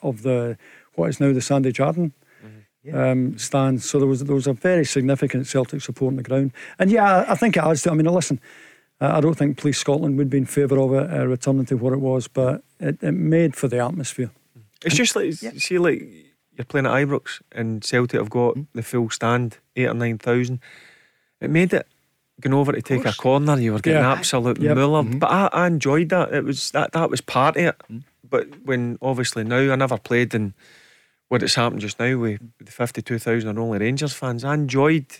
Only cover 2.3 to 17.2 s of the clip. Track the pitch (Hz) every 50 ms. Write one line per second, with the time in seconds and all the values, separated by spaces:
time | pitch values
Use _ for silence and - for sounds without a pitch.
2.3 | _ _ - 110 107 110 104 _ _ _ - 143 151 131 131 131 127 131 127 135
3.3 | - - - - - 135 135 135 131 120 - - - 143 139 135 135 123 143 139
4.3 | 139 135 123 143 127 - - 185 180 170 143 - - 139 127 135 139 - 147 131
5.3 | - 127 135 - - 135 123 - - - - - 120 - 135 131 135 131 117 123
6.3 | 131 135 139 131 - - - - - - 190 196 226 220 202 202 190 180 - -
7.3 | 196 - 240 220 160 175 151 156 165 135 - 175 156 156 156 170 175 180 - -
8.3 | 135 - - - - - - - - _ _ _ _ - 135 147 160 156 143 165
9.3 | 156 - 143 147 139 - - 147 131 - - 147 139 156 165 143 135 139 147 131
10.3 | 139 139 127 - - 143 143 127 139 135 135 127 135 135 - 175 156 139 127 127
11.3 | 127 123 - 139 135 135 127 - 135 113 120 131 131 139 135 131 131 127 117 -
12.3 | - 135 131 127 - - - _ _ - - 151 165 - - 147 170 185 165 156
13.3 | 160 170 170 147 - - - 123 120 123 120 127 180 165 131 - - - 123 104
14.3 | - _ _ _ _ 117 - _ _ - - 170 147 190 240 - - 208 202 160
15.3 | 156 - 220 233 - - - - 180 175 175 160 - - - - 87 78 76 _
16.3 | _ _ _ _ _ - 123 - - 143 135 117 120 135 143 139 143 -